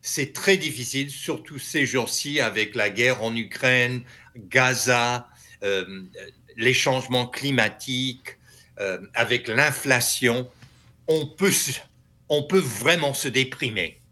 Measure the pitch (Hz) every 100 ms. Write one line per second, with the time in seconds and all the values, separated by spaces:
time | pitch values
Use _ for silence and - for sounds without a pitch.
0 | - - 135 - - 190 156 123 120 165
1 | 143 - - 127 - 143 - 160 131 135
2 | 113 - 147 143 117 101 107 113 104 98
3 | 123 120 113 113 110 - 131 127 123 123
4 | - - - 120 95 131 127 123 127 120
5 | 120 123 120 - - - 101 98 92 95
6 | 92 92 95 _ _ - 117 123 143 131
7 | 123 127 120 - 139 131 107 - - 127
8 | 131 123 - - _ - - - 98 90
9 | 98 120 117 120 120 113 151 143 139 127
10 | 120 - 123 120 123 - - _ - _
11 | - 156 151 - 202 - 143 131 - _
12 | _ _ _ 147 143 190 143 104 127 170
13 | 143 135 143 120 131 - 131 104 82 -
14 | _